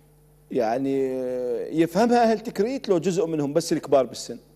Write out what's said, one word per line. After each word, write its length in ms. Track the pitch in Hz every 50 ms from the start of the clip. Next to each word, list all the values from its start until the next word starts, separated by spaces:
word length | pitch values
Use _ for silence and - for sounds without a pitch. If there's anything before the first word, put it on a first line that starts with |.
| _ _ _ _ _ _ _ _ _ -
يعني، 600 | - 131 113 107 117 135 139 135 135 135 135 131
آه، 560 | 131 131 127 127 127 127 123 123 120 107 87 -
يفهمها 560 | - 160 165 160 - 185 233 233 240 240 233
أهل 160 | 226 226 214
تكريت 500 | 220 233 - - 196 240 277 262 - -
لو 100 | 190 170
جزء 280 | 147 190 175 180 165 165
منهم 260 | 160 156 143 139 147
بس 200 | 170 165 - 170
الكبار 320 | 147 - 139 139 139 127
بالسن؟ 320 | 113 113 - - - 117 - - _ _